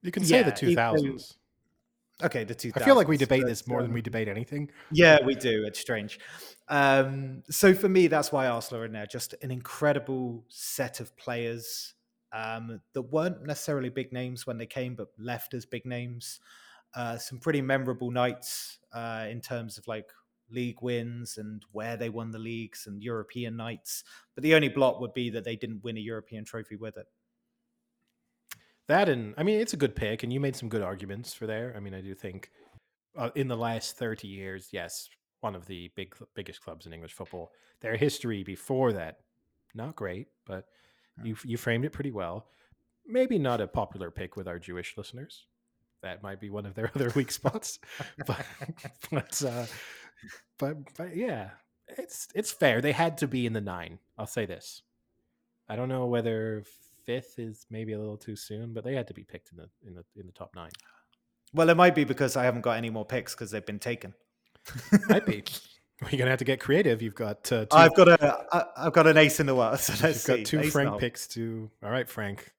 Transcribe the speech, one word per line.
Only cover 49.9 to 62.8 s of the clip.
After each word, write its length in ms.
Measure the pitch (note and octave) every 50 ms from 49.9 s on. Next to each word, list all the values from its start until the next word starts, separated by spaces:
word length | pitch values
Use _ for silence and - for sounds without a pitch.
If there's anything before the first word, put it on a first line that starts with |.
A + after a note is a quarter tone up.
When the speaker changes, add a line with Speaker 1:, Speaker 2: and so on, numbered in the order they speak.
| - - - - _ _ - G#2+ - - _ _ _ _
Speaker 1:
but, 200 | C#3+ C#3 D#3+ D3+ C#3 - _ -
but 180 | E3 F3+ E3
yeah, 360 | F3 A#3 B3 E3+ A#2 G2 G2 - - _ _ _ _ _ -
it's, 400 | - - - - - - - - -
it's 180 | F#3+ A3 -
fair. 300 | - - E3 C#3 A#2 A#2
They 120 | A#2+ D3 C3
had 260 | A#2 E3+ E3+ D#3 -
to 80 | - C3+
be 180 | A2+ B2+ A#2+
in 80 | A#2 A2
the 80 | A2
nine. 380 | G#2 G2 F2+ F2 E2+ E2 E2+ F#2+ _ _ _ -
I'll 80 | G#2+
say 220 | G2+ - - A2+ -
this. 340 | F3+ - - - - - _ _ _ _ _ _ _ _ _ _ _ _ _ _ _ _ _ _
I 80 | G#2+
don't 140 | A2 B2 B2+
know 180 | C3 C3 B2+ B2
whether 560 | A#2+ A#2+ A2+ A#2 A2+ A2 A2 A2 A2 G#2+ G#2 - - _ _ _ _ _ _
fifth 340 | - A#2+ B2+ - - - -
is 260 | A#2 A2+ G#2+ - - _
maybe 220 | A2+ A2 A2+ A2 G#2+
a 40 | G#2+
little 200 | G#2+ G#2+ G#2 G#2+
too 180 | - - A2
soon, 360 | G2+ - - G#2+ G#2 A#2 A#2
but 120 | A2+ A2+ G#2
they 100 | B2 C#3
had 140 | C3+ A#2 -
to 60 | -
be 100 | - -
picked 280 | _ - E2+ _ _
in 60 | - E2+
the, 120 | E2 - _ _ _ A2
in 80 | F2+
the, 80 | F2 E2+ _ _ G#2
in 80 | F#2+ F2+
the 40 |
top 200 | F2 - F#2 - _
nine. 140 | F2+ E2+ D#2+ D#2+ - - _ _ _ _ _ _ _ _ _ _ _ _ _ -
Speaker 2:
Well, 160 | D3+ E3 D#3+
it 60 | E3
might 200 | E3 F3+ F3+ F3
be 80 | D#3+ D3
because 340 | C3 C3+ - C#3+ B2+ - C3+
I 60 | B2
haven't 180 | B2+ A#2+ A#2+
got 160 | G#2+ A#2+ A2+
any 140 | A2+